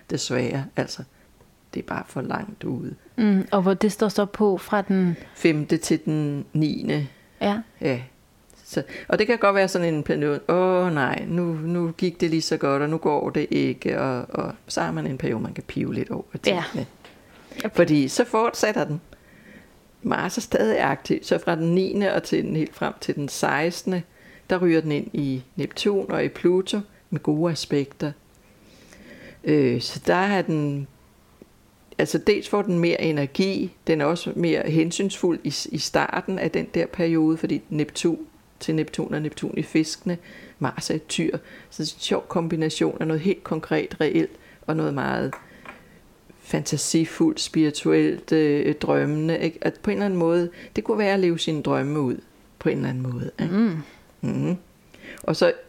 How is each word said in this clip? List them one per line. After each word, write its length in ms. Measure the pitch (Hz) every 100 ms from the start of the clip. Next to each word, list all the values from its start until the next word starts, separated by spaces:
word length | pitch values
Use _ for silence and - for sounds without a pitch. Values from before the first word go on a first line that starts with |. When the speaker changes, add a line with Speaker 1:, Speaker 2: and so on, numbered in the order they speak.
| -
Speaker 1:
"Desværre, 560 | 143 - 127 123 139 143 -
altså, 280 | - - 135 _ _ _ - _ _
det 60 | -
er 80 | -
bare 160 | - -
for 140 | -
langt 420 | - - - -
ude." 320 | - 127 127 - - -
Speaker 2:
Mm, 300 | 214 190 185
og 100 | 202
hvor 120 | 185
det 180 | 190 214
står 160 | - 214
så 160 | 196 202
på 320 | - 208 175
fra 240 | - 208
den 360 | 196 190 180 165 - -
Speaker 1:
femte 420 | 170 151 147 160
til 220 | - 160 -
den 400 | 156 147 143 139
niende. 540 | 151 151 - - 147 139 - _ -
Speaker 2:
Ja. 180 | 202 208 - -
Speaker 1:
Ja. 180 | 156 123 131 _ _ _ _ - -
Så, 180 | - - - -
og 120 | 175
det 80 | 214
kan 100 | 233
godt 180 | 202 196
være 120 | 190
sådan 260 | 180 170
en 100 | 156
periode, 360 | 143 156 147 143 -
"Åh 440 | 175 185 185 180
nej, 320 | 151 127 - -
nu, 160 | 170 170
nu 380 | 160 160 175 170 165
gik 240 | 180 170
det 80 | 170
lige 120 | 160
så 160 | - 160
godt, 240 | 143 139
og 80 | 147
nu 80 | 160
går 320 | 151 143 -
det 180 | 151 147
ikke," 500 | 147 135 127 - 131
og, 240 | 135 123 -
og 240 | - - - -
så 140 | -
har 100 | 165
man 160 | 160 156
en 100 | 131
periode, 260 | 160 113
man 100 | -
kan 100 | - -
pive 260 | - 131
lidt 180 | - -
over 120 | - -
Speaker 2:
Ja. 60 | - 202 180 -
Speaker 1:
tingene. 140 | - - - - - - - - - 214
Speaker 2:
Okay. 40 | -
Speaker 1:
Fordi 320 | 165 151 135
så 180 | - 247
fortsætter 580 | 220 233 - 214 208
den. 180 | 147 151 - - - - - - - - _ _ -
Mars 320 | 147 180 233
er 40 |
stadig 380 | - - 220 -
aktiv, 380 | 147 143 - 156
så 160 | - 175
fra 180 | - 165
den 200 | 165 175
niende 380 | 190 202 196
og 100 | 180
til 200 | - 170
den, 120 | 156 160
helt 200 | 151 -
frem 180 | 151 -
til 140 | - 147
den 140 | 143
sekstende, 720 | - 151 139 165 175 - 180 170 - - - -
der 80 | 185
ryger 240 | 180 160
den 100 | 156
ind 160 | 143 -
i 300 | - 139 131 - -
Neptun 560 | 135 - 208 196 196
og 140 | 160 147
i 20 |
Pluto 520 | - 175 185 190 208 202 - _
med 100 | 151
gode 320 | - 151 170
aspekter. 600 | 156 - 143 135 - 151 - _ _ _ - - - - - - - - -
Øh, 380 | 160 151 131 120
så 200 | - 139 -
der 80 | 175
er 260 | 196 196
den, 460 | 170 156 147 143 139 - _ _ _ _ - _ _ _ _ -
altså 200 | 151 160
dels 320 | - 208 -
får 120 | 208
den 180 | 202 170
mere 220 | 170 165
energi, 720 | 160 151 139 - 196 190 185 - -
den 140 | 160
er 40 | 143
også 280 | 170 175 -
mere 280 | 170 151 -
hensynsfuld 720 | 160 165 - 196 - 180 160
i, 100 | 160 - -
i 60 | 151
starten 640 | - 160 143 - - 190
af 120 | 165
den 160 | 170 160
der 120 | 170 165
periode, 520 | - 165 165 156 160
fordi 240 | - 143 -
Neptun 500 | 151 147 - 175 165 311 _ _ _
til 160 | - 160
Neptun 380 | 156 - 156
og 80 | 147
Neptun 320 | 151 - - -
i 60 |
fiskene, 540 | 156 156 156 - - 175 - - - -
Mars 300 | 143 - -
er 60 | 156
et 120 | -
tyr, 300 | - 165 - - - -
så 140 | -
det 60 | 151
er 40 | -
en 40 |
sjov 260 | - 180 -
kombination 720 | 180 165 165 156 - 160 -
af 80 | 160
noget 140 | 156
helt 220 | 185 170
konkret, 540 | - 160 - 156 110 -
reelt, 300 | 151 165 156 - - - -
og 80 | 160
noget 160 | 156
meget 400 | 139 135 127 131 - - - - - - - - _ _ -
fantasifuldt, 1000 | - - 147 147 - 160 160 - 160 156
spirituelt, 920 | - 165 151 147 160 160 156 - -
øh, 440 | 160 151 147 143 151
drømmende, 640 | - 143 143 151 160 165
ikke? 180 | 170 -
At 180 | - -
på 80 | -
en 60 | 196
eller 80 | 202
anden 140 | 180
måde, 300 | 165 175 170 - - -
det 80 |
kunne 140 | 214 214
være 160 | 202
at 60 | 196
leve 200 | 180 165
sine 220 | - 156
drømme 380 | 139 139 135 151
ud, 180 | 131 - - _ _ _
på 100 | 160
en 60 | 143
eller 120 | 135
anden 140 | 127
måde, 280 | 127 123 - -
ikke? 140 | 160 190
Speaker 2:
Mm. 200 | 226 160 143 - - _
Speaker 1:
Mhm. 340 | 120 131 147 180 - _ _ - - -
Og 120 | - 160
så 180 | - -